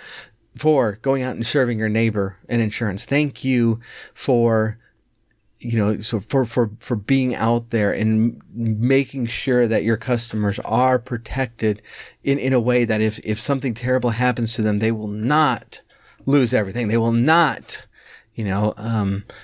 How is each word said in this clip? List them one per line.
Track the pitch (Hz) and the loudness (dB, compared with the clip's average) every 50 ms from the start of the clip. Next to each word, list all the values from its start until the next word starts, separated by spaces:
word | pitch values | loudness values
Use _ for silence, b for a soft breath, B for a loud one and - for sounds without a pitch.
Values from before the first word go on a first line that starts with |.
| B B B B B B B B _ _ - | B B B B B B B B _ _ -10
for | - - 156 156 139 123 110 98 - - | -2 0 2 4 4 2 0 -2 -2 -2
going | 135 135 135 127 | -2 0 0 0
out | 127 110 | -4 -4
and | 82 120 | -4 -2
serving | - - 143 131 120 120 107 | 0 2 2 2 2 0 0
your | 110 107 | 0 0
neighbor | 107 113 113 113 104 104 98 95 92 - _ - | 2 2 2 2 2 0 -2 -2 -4 -10 _ -4
in | 117 117 | -2 0
insurance. | 117 107 104 - 117 107 92 98 - | 0 0 -2 -2 -4 -4 -4 -4 -4
Thank | - 143 147 151 143 - - - | -2 0 0 0 0 -4 -4 -2
you | 131 131 123 120 117 113 117 B B B B B B B | 0 2 2 2 2 0 -2 B B B B B B B
for, | B - - 131 120 117 117 113 110 110 110 110 - b b b b _ _ _ _ _ _ _ _ _ _ _ - | B -2 0 2 2 4 2 2 2 0 0 -2 -8 b b b b _ _ _ _ _ _ _ _ _ _ _ -12
you | - 120 113 117 | -6 -2 0 0
know, | 104 104 107 - | 2 2 0 -2
so | 104 - - 104 | -4 -4 -4 -4
for, | 95 - - 135 127 | -4 -2 0 0 0
for, | 117 - 127 120 110 104 - | 0 0 0 0 0 -2 -8
for | - - 123 | -8 -4 -4
being | 107 101 - 135 135 131 127 117 | -4 0 0 0 2 2 0 -2
out | - 104 117 120 117 117 - | 0 0 0 0 0 -2 -2
there | - 113 104 101 - | -2 0 0 0 0
and | - 107 110 110 110 110 120 - - - - - | 0 0 2 2 2 2 2 0 -4 -12 -14 -8
making | 113 117 113 110 104 113 127 135 139 139 - - 139 123 | -4 -2 -2 0 0 2 2 4 2 2 0 -4 -6 -6
sure | 113 - - - 135 127 123 120 110 | -6 -6 -4 -2 0 2 2 2 2
that | 110 107 82 | 2 0 2
your | 113 113 | 2 0
customers | 110 - - 127 117 117 - - 110 104 101 98 - | 0 0 -2 -2 -2 -2 -4 -4 -2 0 0 -2 -2
are | - - 107 120 131 127 127 123 | -4 -2 0 2 4 4 2 2
protected | 120 - 127 117 117 - - 139 131 120 - - - 110 104 - B B B B B B B B - | 0 -2 -8 -8 -6 -6 -4 -4 -4 -4 -4 -2 -2 -2 -2 -2 B B B B B B B B -2
in, | 139 139 143 | -2 -2 0
in | 101 131 131 | 0 0 2
a | 123 | 2
way | 113 123 123 123 120 | 2 2 2 2 2
that | 107 110 107 | 2 2 2
if, | 110 110 107 - | 0 0 -2 -4
if | - - 107 104 | -4 -4 -4 -2
something | - - 143 135 127 135 113 | -2 -2 -2 -2 -2 -4 -6
terrible | - - 127 127 127 120 120 | -4 -2 0 0 2 2 0
happens | 110 113 123 123 120 123 117 110 - | 0 0 0 0 0 0 -2 -4 -2
to | - 107 | 0 0
them, | 107 104 104 | 0 2 2
they | 110 113 117 | 0 0 0
will | 110 107 104 | -2 -4 -6
not | 101 107 107 123 147 156 156 139 120 - - - - - - b b b b b b b b | -6 -4 -2 0 2 2 2 2 0 -2 -6 -12 -20 -20 -20 b b b b b b b b
lose | - 135 143 131 113 127 | 2 2 4 4 4 2
everything. | 123 104 95 95 120 120 104 | 0 0 0 -2 -4 -2 0
They | 110 | 2
will | 117 113 117 117 | 2 2 2 2
not, | 117 120 147 160 170 165 139 110 - - - - - - _ B B B B B B B B B | 2 4 4 4 4 4 2 0 -4 -8 -12 -14 -14 -16 _ B B B B B B B B B
you | - 113 | -6 -4
know, | 101 95 101 107 107 - | -2 0 0 0 0 -2
um, | - 107 113 117 110 101 98 98 98 - B B B | -4 -4 -4 -2 0 0 0 -2 -4 -6 B B B